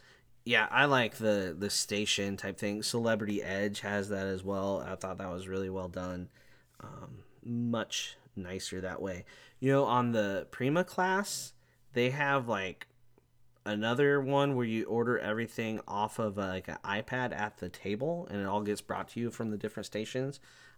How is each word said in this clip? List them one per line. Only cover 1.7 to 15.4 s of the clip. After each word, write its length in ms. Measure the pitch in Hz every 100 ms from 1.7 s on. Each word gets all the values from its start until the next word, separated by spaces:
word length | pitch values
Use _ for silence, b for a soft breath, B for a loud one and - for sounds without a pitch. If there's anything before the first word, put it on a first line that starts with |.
station 680 | - - 104 104 - 98 98
type 220 | 98 95
thing. 240 | 104 104
Celebrity 600 | 107 120 117 110 107 101
Edge 380 | 87 98 104 101
has 280 | 101 104 98
that 160 | 98 95
as 160 | 95
well. 360 | 92 98 98 95
I 140 | 65 95
thought 220 | 95 92
that 120 | 95
was 180 | 90 95
really 220 | 95 95
well 180 | 95 90
done. 400 | 90 90 90 92 b b b b -
Um, 440 | - 92 - 107 - -
much 720 | - 120 120 117 107 - - - -
nicer 460 | - 90 95 - 92
that 200 | 92 87
way. 240 | 95 90 - B B B
You 100 | 131
know, 120 | 139
on 260 | 123 123 120
the 340 | 113 101 95 -
Prima 320 | - 127 160
class, 680 | 185 - 185 190 202 - - - b b -
they 160 | 123 123
have, 380 | 139 143 139 120
like, 380 | 104 95 - - _ - - _ _ - -
another 560 | 101 104 113 123 143 143
one 340 | 135 139 143
where 120 | 131 120
you 180 | 110
order 340 | - 113 117 120
everything 600 | 95 110